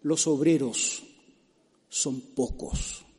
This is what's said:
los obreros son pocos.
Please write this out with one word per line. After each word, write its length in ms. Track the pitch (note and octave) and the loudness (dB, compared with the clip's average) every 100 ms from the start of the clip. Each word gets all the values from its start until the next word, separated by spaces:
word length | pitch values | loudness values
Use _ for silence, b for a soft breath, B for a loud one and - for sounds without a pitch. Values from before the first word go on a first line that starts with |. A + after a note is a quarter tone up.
los 240 | C#3+ D#3 E3 | 0 0 2
obreros 760 | C#3+ D#3 D#3 C3 A2 - - - - - _ _ _ _ _ _ | 4 6 4 2 -2 -2 -4 -14 -20 -20 _ _ _ _ _ _
son 320 | - D3 C3 | -4 -2 -4
pocos. 800 | - - B2+ - - - - - - | -6 -2 -2 -2 -6 -4 -6 -10 -16